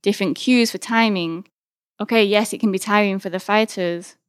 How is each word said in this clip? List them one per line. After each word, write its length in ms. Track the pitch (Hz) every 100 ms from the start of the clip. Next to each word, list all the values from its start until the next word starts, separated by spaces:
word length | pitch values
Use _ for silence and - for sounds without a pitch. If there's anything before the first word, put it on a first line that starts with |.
different 340 | 202 208 190 -
cues 340 | - 247 226
for 80 | 190
timing. 680 | - 226 226 196 165 165 202 _ _ _ _ _
Okay, 240 | 208 226
yes, 280 | 202 208 220
it 80 | -
can 120 | 220
be 60 | 190
tiring 400 | - 208 208 190
for 120 | 190
the 100 | 180
fighters 760 | - 208 220 - 180 170 185 _